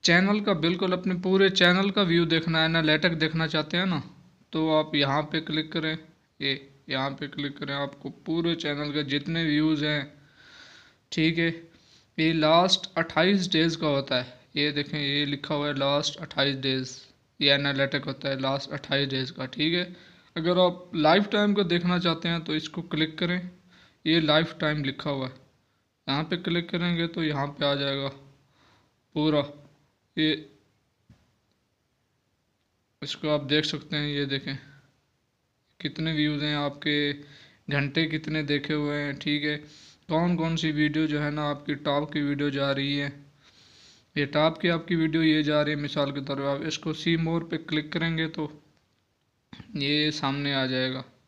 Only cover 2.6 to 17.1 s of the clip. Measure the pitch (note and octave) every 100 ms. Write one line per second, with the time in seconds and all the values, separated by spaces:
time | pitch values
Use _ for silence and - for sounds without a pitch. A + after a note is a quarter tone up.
2.6 | D#3+ E3 D#3 D#3 F3 E3 D#3 D#3+ D#3+ D#3
3.6 | D3+ F3 F#3+ D#3 - - - _ _ D#3+
4.6 | D#3+ D#3 D#3 D3 C#3 C#3 D3+ E3 D#3 D#3
5.6 | D#3 E3 D#3 D#3+ - _ _ _ C#3 C3+
6.6 | - - - C3+ C3+ C#3 C#3+ D3 C#3+ -
7.6 | C#3+ C#3 C#3 - C#3 - - E3 E3 E3
8.6 | D3+ C#3+ D3 C#3+ C#3+ C#3 C#3 E3 E3 D3
9.6 | D#3 D#3 D3+ D3 C#3 - - _ - -
10.6 | - - - _ _ - D#3+ E3 E3 E3
11.6 | - - _ - _ - D#3+ E3 D3+ E3
12.6 | F#3 - - - E3 - F3+ G3+ F3 D#3+
13.6 | E3 D#3 D#3 C#3 C#3 B2+ B2+ - _ C#3+
14.6 | D3 D3 C#3+ D3+ C#3+ C#3+ C#3+ C#3+ - D3+
15.6 | D3 C3+ C#3 C#3 D3+ - - - C#3 C3+
16.6 | C3+ C3 B2+ - -